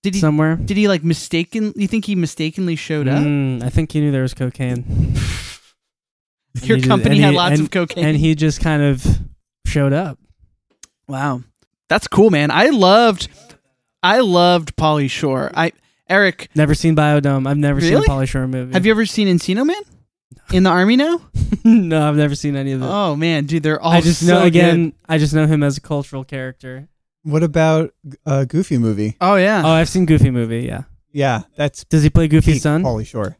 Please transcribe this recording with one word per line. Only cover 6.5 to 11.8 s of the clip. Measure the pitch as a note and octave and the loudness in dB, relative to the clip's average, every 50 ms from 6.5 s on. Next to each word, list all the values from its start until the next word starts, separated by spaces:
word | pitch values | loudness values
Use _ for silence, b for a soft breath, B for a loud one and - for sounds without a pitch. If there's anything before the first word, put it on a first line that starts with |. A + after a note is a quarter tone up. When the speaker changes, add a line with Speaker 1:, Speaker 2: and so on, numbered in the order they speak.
| _ B2 | _ -12
Speaker 1:
Your | - B2+ - | -2 0 0
Speaker 2:
And | |
he | C3 | 0
ju-, | B2+ B2+ | 2 2
Speaker 1:
company | A2+ - - - - | 2 2 2 2 4
Speaker 2:
and | - - | 4 4
Speaker 1:
had | - | 4
Speaker 2:
he, | - | 4
Speaker 1:
lots | - - - C#3+ D3+ | 2 2 2 2 0
Speaker 2:
and, | |
Speaker 1:
of | D3+ - | 0 0
cocaine. | - F#3+ F3 D#3+ - F3 E3+ | -2 -4 -4 -4 -4 -2 0
Speaker 2:
and | D#3 D#3 | 0 0
he | D3 D#3 D#3+ D#3 | 2 2 0 0
just | D3 D#3 D#3 D3 - | 0 0 -2 -2 0
kind | - E3 D#3 D3 | -2 -2 0 0
of | D3 C#3+ C#3 B2+ - - - - - - - _ _ _ _ _ _ | 0 0 0 0 0 0 0 0 -2 -8 -16 _ _ _ _ _ _
showed | - - D3+ C#3 C#3 | -4 -2 0 0 0
up. | C#3 D3+ F#3 D#3+ C3+ _ _ _ _ _ _ _ _ _ _ _ _ _ - _ _ _ _ - | 0 -2 -4 -6 -10 _ _ _ _ _ _ _ _ _ _ _ _ _ -20 _ _ _ _ -12
Speaker 1:
Wow. | C#3 C3 C#3 D3 C3 B2 B2+ _ _ _ _ _ _ _ | -8 -6 -4 -4 -4 -6 -10 _ _ _ _ _ _ _